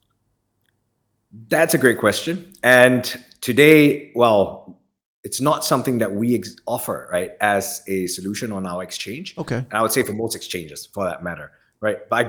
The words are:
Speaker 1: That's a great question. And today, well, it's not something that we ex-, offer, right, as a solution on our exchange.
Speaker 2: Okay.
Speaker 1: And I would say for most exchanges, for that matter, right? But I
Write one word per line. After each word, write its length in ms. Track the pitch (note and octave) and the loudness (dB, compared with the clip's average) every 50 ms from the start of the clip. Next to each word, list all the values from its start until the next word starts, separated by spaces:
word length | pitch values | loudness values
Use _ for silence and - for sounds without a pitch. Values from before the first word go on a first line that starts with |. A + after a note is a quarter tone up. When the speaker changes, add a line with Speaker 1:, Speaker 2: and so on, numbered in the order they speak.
| _ _ _ _ _ _ _ _ _ _ _ _ _ _ _ _ _ _ _ _ _ _ _ _ _ _ - A2+ A2+ | _ _ _ _ _ _ _ _ _ _ _ _ _ _ _ _ _ _ _ _ _ _ _ _ _ _ -20 -18 -8
Speaker 1:
That's 260 | - - D#3 E3 E3 E3 | -2 0 0 2 2 2
a 40 | C3+ | 4
great 180 | C3 B2 A2 | 4 4 4
question. 560 | - A2 G#2 G2 - - D#3+ F3 F#3 - - - _ | 2 2 0 0 0 -4 -6 -8 -8 -10 -16 -8 _
And 420 | - B2 B2+ B2 B2 B2+ B2+ A#2+ A#2+ - - - - _ _ _ | 4 6 8 8 8 6 6 2 -2 -6 -10 -12 -16 _ _ _
today, 720 | - B2+ A#2 C3 D3 D#3 D#3 D3+ D3 C#3+ C#3+ D3 - - - | -6 0 4 6 8 8 8 8 8 6 4 0 -6 -6 0
well, 600 | A#2+ A#2+ A#2 G#2+ G2+ F#2 - - - - - - _ _ _ _ _ _ _ _ _ - | 2 4 4 6 4 4 2 -2 -10 -18 -20 -20 _ _ _ _ _ _ _ _ _ -14
it's 160 | G2+ - - | -12 -6 -2
not 240 | C3+ D3+ D#3 - - | -2 -2 -2 -2 -2
something 360 | - D3+ B2+ A2+ C3+ B2 A2+ | -2 -2 0 0 -2 -2 -2
that 120 | A2 G2 G2+ | -2 -2 -2
we 220 | G2+ A#2 B2 A#2+ | -2 0 0 0
ex-, 200 | G#2 - - - _ - | -2 -2 -6 -16 _ -10
offer, 420 | A2 A#2+ A#2+ - - F2 C2+ - - | -8 -8 -6 -6 -6 -8 -8 -6 -6
right, 200 | F2+ F2+ F#2 - - - | -4 -4 -4 -6 -4 -2
as 420 | G#2 G#2 G2+ G2 - - - - - | 0 0 2 0 -2 -4 -8 -10 -8
a 200 | G2 F#2+ F#2+ F#2 | -6 -4 -4 -4
solution 440 | F2 - F#2 F#2 G2 G#2 - B2+ A2 | -6 -6 -8 -8 -8 -8 -8 -8 -8
on 140 | G#2 F#2+ F#2+ | -8 -8 -8
our 180 | F2+ F2 F#2 F#2 | -8 -8 -8 -10
exchange. 520 | - - - - G#2 A#2 D#3 F#3+ - - | -10 -12 -12 -12 -12 -12 -12 -14 -14 -12
Speaker 2:
Okay. 200 | - D3+ - B2+ | -10 -8 -6 -6
Speaker 1:
And 160 | A#2+ B2+ - G#2+ | -6 -6 -4 -4
I 80 | A2 | -2
would 100 | A2+ G#2+ | -2 -2
say 120 | - C3 A#2+ | 0 -2 -2
for 100 | - G#2 | -2 -4
most 220 | G#2+ A2+ A2 - | -6 -6 -8 -8
exchanges, 520 | - - - - F2+ D#2+ D2 C#2+ - - | -10 -10 -10 -10 -10 -12 -12 -16 -18 -20
for 180 | - - G2+ F#2+ | -14 -8 -6 -6
that 180 | F2 D2+ - F2 | -6 -6 -8 -10
matter, 280 | F2 E2 D2+ D2 - _ _ _ _ _ _ | -10 -10 -12 -14 -18 _ _ _ _ _ _
right? 180 | G#2+ G#2+ G2+ - - - | -4 -4 -4 -4 -6 -4
But 60 | A2+ | -2
I 80 | A#2 A#2 | -2 -2